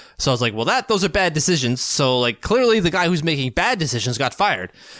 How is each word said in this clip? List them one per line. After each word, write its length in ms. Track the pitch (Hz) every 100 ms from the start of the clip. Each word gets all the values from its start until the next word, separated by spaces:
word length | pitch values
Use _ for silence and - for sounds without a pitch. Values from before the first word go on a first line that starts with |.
| - -
So 140 | -
I 20 |
was 80 | 123
like, 140 | 120
"Well, 120 | 107 123
that, 200 | 247 -
those 160 | 208
are 60 | 185
bad 240 | 202 180
decisions." 480 | 156 165 170 127 127
So, 400 | - - 135 127
like, 200 | 120 113
clearly 380 | - 233 247 220
the 120 | 170
guy 180 | 180 175
who's 160 | 175
making 260 | 165 147 131
bad 300 | 143 202 247
decisions 360 | 151 120 113 117
got 160 | 131
fired. 380 | - 202 117 92 - - -